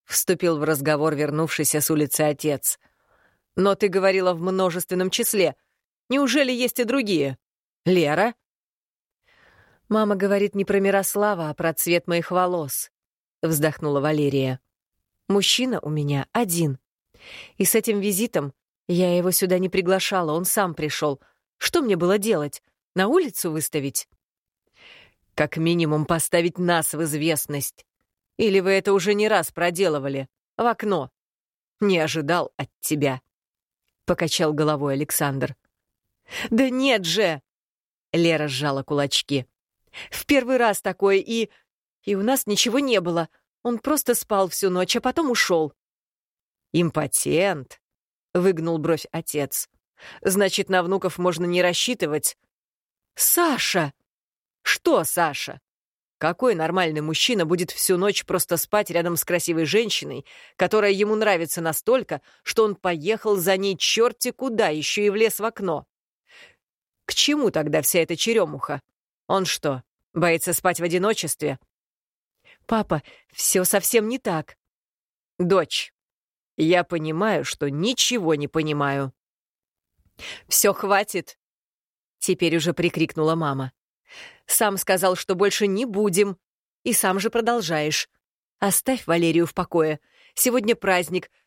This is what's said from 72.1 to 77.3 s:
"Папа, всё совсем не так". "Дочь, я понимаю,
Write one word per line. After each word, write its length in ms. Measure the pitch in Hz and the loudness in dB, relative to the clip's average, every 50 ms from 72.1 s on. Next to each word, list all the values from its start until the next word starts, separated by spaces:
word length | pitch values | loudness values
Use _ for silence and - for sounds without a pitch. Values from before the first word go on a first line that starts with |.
| _ _ _ _ _ _ _ _ - _ _ | _ _ _ _ _ _ _ _ -20 _ _
"Папа, 380 | - 226 220 208 - 165 143 - - - - _ _ - | -2 -2 -2 0 0 -2 -4 -4 -8 -20 -20 _ _ -8
всё 320 | - - - - 185 185 | -4 -2 0 2 2 2
совсем 420 | - - 196 - - 247 226 214 | 2 0 0 0 2 2 2 2
не 100 | 220 254 | 0 -4
так". 400 | 254 - 220 170 156 - - - _ _ _ _ _ _ _ _ _ _ _ _ _ _ _ _ - | -4 -4 -4 -4 -4 -6 -8 -14 _ _ _ _ _ _ _ _ _ _ _ _ _ _ _ _ -2
"Дочь, 540 | 180 175 196 180 151 - - - - - _ _ _ _ _ _ _ _ _ _ _ _ _ | 0 2 2 2 2 0 -4 -6 -6 -8 _ _ _ _ _ _ _ _ _ _ _ _ _
я 280 | - 156 160 180 175 170 | 0 2 4 4 2 2
понимаю, 600 | - 175 165 156 156 156 170 208 220 | 0 -4 -4 -4 -4 -2 0 0 0